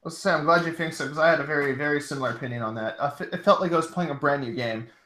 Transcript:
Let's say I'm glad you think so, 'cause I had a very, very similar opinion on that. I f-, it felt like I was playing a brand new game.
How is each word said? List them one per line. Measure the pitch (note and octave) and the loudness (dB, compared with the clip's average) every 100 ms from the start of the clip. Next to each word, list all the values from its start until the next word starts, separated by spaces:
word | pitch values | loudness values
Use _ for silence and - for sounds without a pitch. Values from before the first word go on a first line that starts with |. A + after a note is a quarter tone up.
Let's | E3 - | -12 -4
say | G3+ | 0
I'm | D#3+ | 2
glad | D3+ E3+ | 4 4
you | E3 | 4
think | E3 E3 | -2 -6
so, | - C#3 | -4 -6
'cause | D3+ | 2
I | D#3+ | 4
had | D#3+ | 4
a | |
very, | C#3+ D3+ C#3+ | 2 0 0
very | C3 D3 D3 | 0 0 0
similar | D3 C#3+ B2+ | -2 -4 -4
opinion | A2+ C3 A#2+ | -4 -6 -6
on | A2+ A2+ | -6 -4
that. | A2 - | -6 -2
I | C#3+ | -4
f-, | - | -4
it | F3+ F3+ | -8 -2
felt | - F#3+ | 4 4
like | F#3 | 4
I | E3 | 0
was | D#3 | 0
playing | - E3+ | -2 -2
a | |
brand | C#3 D3 C#3+ | 0 0 0
new | B2+ | -2
game. | A#2 A#2+ A2 A#2 _ | -4 -2 -4 -8 _